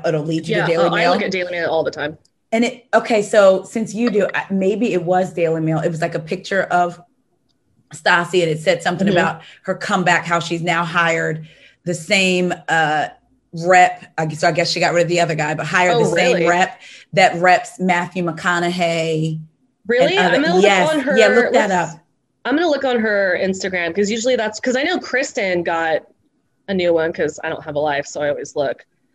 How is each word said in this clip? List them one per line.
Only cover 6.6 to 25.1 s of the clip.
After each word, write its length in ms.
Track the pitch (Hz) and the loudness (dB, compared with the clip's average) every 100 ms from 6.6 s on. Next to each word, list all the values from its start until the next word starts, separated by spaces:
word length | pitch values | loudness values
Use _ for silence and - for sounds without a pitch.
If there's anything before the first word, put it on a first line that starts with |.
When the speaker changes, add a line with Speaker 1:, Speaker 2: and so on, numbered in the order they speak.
Speaker 1:
of 360 | - 180 175 165 - _ _ _ _ _ _ _ _ | 0 0 0 -4 -18 _ _ _ _ _ _ _ _
Stassi, 480 | - - 175 165 185 | -4 0 2 2 0
and 100 | 165 | 0
it 80 | 156 | 0
said 240 | 190 170 | 0 0
something 240 | 180 175 190 | 0 0 2
Speaker 2:
Mm-hmm. 100 | 180 | 2
Speaker 1:
about 240 | 165 156 - - | 0 -2 -14 -14
her 120 | - 185 | -8 -8
comeback, 500 | - 196 175 170 165 | -2 0 2 0 0
how 140 | 170 | -2
she's 220 | 160 170 | -2 -4
now 220 | 170 165 | -2 -2
hired 640 | 170 175 170 160 160 160 - - - _ 170 | 0 0 0 0 -2 -6 -10 -20 -20 _ -8
the 80 | |
same, 600 | 170 165 196 185 180 180 170 - | -8 -2 0 2 2 0 -4 -2
uh, 400 | 160 156 151 135 - _ _ _ | 0 2 0 -4 -8 _ _ _
rep. 500 | 165 170 185 180 - - - | -4 4 6 6 2 -10 -6
I 80 | 160 | -4
guess, 140 | 156 | 0
so 60 | 175 | 0
I 20 | |
guess 180 | 165 170 | 0 -2
she 100 | 175 | 0
got 120 | 170 | 0
rid 100 | 170 | 2
of 60 | 165 | 2
the 120 | 175 | 2
other 140 | 170 156 | 0 0
guy, 180 | 151 | -2
but 120 | 156 156 | -4 -2
hired 300 | 185 180 160 | 0 2 2
Speaker 2:
Oh, 40 | |
Speaker 1:
the 60 | 151 170 | 2 2
same 160 | 175 170 | 2 2
Speaker 2:
really? 120 | 165 | 2
Speaker 1:
rep 320 | 175 185 - - - - | 2 0 -4 -20 -20 -4
that 260 | 170 180 170 | 2 4 4
reps 400 | 180 175 - - | 4 4 2 -4
Matthew 440 | 180 175 175 185 170 | 0 0 -2 -4 -6
McConaughey 1120 | 160 185 175 175 180 170 165 165 160 160 160 - _ _ _ 190 | -4 -2 0 0 0 -2 0 -2 -2 -2 -6 -10 _ _ _ -2
Speaker 2:
Really? 300 | 240 285 381 | 2 2 2
Speaker 1:
and 80 | 180 | 2
other 80 | - | 2
Speaker 2:
I'm 40 | |
gonna 160 | 311 359 | 2 4
Speaker 1:
Yes. 260 | 403 392 302 | 4 4 2
Speaker 2:
look 80 | 311 | 0
on 60 | |
her, 160 | 262 262 | 0 4
Speaker 1:
Yeah, 100 | 208 | 4
look 240 | 214 240 | 4 2
that 160 | 247 208 | 2 2
Speaker 2:
let's, 240 | 180 160 | 0 -2
Speaker 1:
up. 60 | 160 _ _ _ _ 226 | -8 _ _ _ _ -2
Speaker 2:
I'm 100 | 294 | 0
gonna 140 | 349 | 0
look 160 | 277 269 | 0 0
on 140 | 240 | 0
her 380 | 220 202 190 175 | 0 0 0 0
Instagram, 520 | 190 190 190 185 170 | -2 -4 -4 -4 -4
'cause 160 | 165 202 | -2 -2
usually 260 | 226 240 247 | -2 0 0
that's, 220 | 214 214 | -2 -4
'cause 160 | 262 247 | -4 -2
I 60 | |
know 140 | 311 349 | -2 -4
Kristen 640 | - | -4